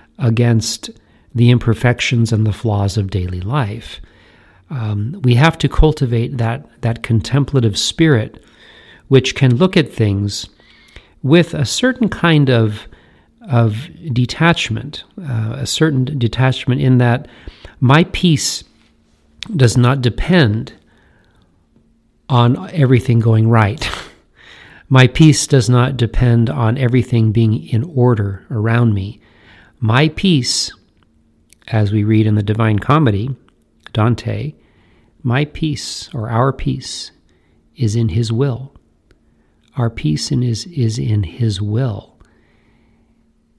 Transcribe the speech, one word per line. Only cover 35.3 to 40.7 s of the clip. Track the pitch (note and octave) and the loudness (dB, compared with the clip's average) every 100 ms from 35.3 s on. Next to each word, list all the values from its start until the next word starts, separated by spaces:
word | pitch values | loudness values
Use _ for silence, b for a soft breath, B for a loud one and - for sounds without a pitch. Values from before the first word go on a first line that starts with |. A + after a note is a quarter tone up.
| B2+ D3+ | -2 -2
peace," | - D#3 C#3 - - - | -4 -6 -6 -10 -14 -12
or | A#2+ A2 | -10 -4
our | A2+ C3+ | -2 -2
peace, | - C#3 C3 - - - _ _ _ _ _ _ - | -2 -6 -6 -10 -14 -16 _ _ _ _ _ _ -6
"is | A2+ A#2 | -2 0
in | A2 | -2
His | G2+ A2+ | -2 -2
will." | A2+ C#3+ B2 C3+ - _ _ _ _ _ _ _ _ _ - | -2 -2 -4 -12 -20 _ _ _ _ _ _ _ _ _ -6
Our | A#2 | -4
peace | A#2 D3+ D3 - | -4 -4 -4 -2
in | C3 | -2
is, | B2 A2 | -2 -4
is | F3 | -6